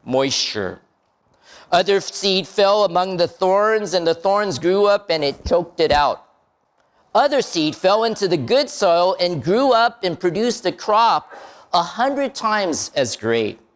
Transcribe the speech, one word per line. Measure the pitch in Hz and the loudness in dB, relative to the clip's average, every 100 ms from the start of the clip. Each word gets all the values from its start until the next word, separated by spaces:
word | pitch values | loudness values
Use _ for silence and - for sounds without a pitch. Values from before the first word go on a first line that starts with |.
| 120 | -2
moisture. | 131 135 - - 107 92 90 _ _ _ _ _ _ _ - - | 0 0 -2 -4 -6 -8 -10 _ _ _ _ _ _ _ -20 -2
Other | 175 185 196 | 0 2 0
seed | - - 196 185 160 | -2 -4 -2 -2 -2
fell | - 196 208 | 0 2 4
among | 196 170 190 185 | 2 0 -2 -2
the | 170 | -2
thorns, | - 185 196 214 220 202 180 | 0 0 2 2 0 -2 -2
and | 165 | 0
the | |
thorns | 165 196 202 208 139 | 0 0 0 0 -2
grew | 170 190 202 | 0 2 4
up, | 202 202 | 2 0
and | 160 | -2
it | 143 139 - | -2 -4 -2
choked | 175 170 - | -2 -2 -2
it | 156 | 2
out. | 143 139 98 _ _ _ _ _ _ _ _ _ 214 | 2 2 -2 _ _ _ _ _ _ _ _ _ 0
Other | 277 277 | 2 0
seed | - 170 156 135 | -2 -2 -4 0
fell | 185 214 | 2 2
into | 226 214 196 | 0 -2 -2
the | 165 | -2
good | 117 247 285 | 0 0 0
soil | - 190 170 180 180 | -2 2 2 2 0
and | 180 165 | -2 -2
grew | 127 214 277 | 0 2 2
up | 226 233 240 | 2 2 -2
and | 185 160 | -6 -2
produced | 180 170 240 - 180 | -2 0 -2 -2 -6
a | |
crop | - - 214 226 156 - - - - - | -6 0 2 2 0 -4 -20 -20 -20 -2
a | 175 | -2
hundred | 165 208 262 285 269 - | -2 -2 -2 -2 -6 -4
times | 220 214 190 139 - | -2 -2 -2 -4 -4
as | 147 123 - | -4 -4 -4
great. | 110 117 107 - _ | -2 -2 -2 -8 _